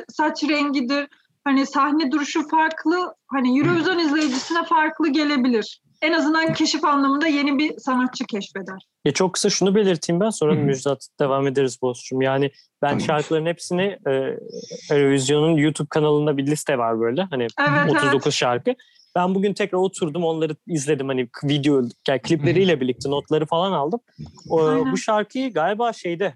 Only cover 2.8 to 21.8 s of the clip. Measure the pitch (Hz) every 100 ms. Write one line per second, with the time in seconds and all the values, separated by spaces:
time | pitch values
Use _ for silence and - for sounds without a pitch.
2.8 | 311 359 359 - - 269 247 254 302 339
3.8 | 311 349 320 302 302 254 - 330 330 330
4.8 | 311 320 311 285 294 285 247 226 - -
5.8 | _ - 311 330 285 320 320 - 311 311
6.8 | 311 285 277 285 320 285 285 277 302 453
7.8 | - 254 254 - 233 208 196 196 185 185
8.8 | - _ 151 139 185 - 208 - 185 196
9.8 | 196 170 - 170 220 208 151 156 143 131
10.8 | 143 139 - - 143 135 139 131 131 -
11.8 | 127 120 - 131 131 135 139 - _ -
12.8 | 143 143 - 151 147 160 160 170 - 180
13.8 | 196 185 143 135 131 - - - - -
14.8 | - 147 139 139 131 147 160 156 151 147
15.8 | 156 160 151 147 151 139 139 151 - 131
16.8 | 117 113 117 135 190 135 117 - 285 285
17.8 | 285 202 277 - 151 - 131 123 - 254
18.8 | _ _ _ 175 180 190 202 190 202 185
19.8 | 190 - 170 156 165 160 160 156 - 160
20.8 | 135 147 135 127 123 - 143 147 143 139